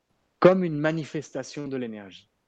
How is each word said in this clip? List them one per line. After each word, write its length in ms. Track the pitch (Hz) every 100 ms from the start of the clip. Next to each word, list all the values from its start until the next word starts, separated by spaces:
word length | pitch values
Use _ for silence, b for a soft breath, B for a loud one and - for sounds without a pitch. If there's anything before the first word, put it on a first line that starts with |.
| _ _ _ -
comme 240 | 180 190
une 140 | 175 147
manifestation 920 | 156 160 143 156 - 139 127 151 143
de 80 | 135
l'énergie, 520 | 117 107 98 90 _ _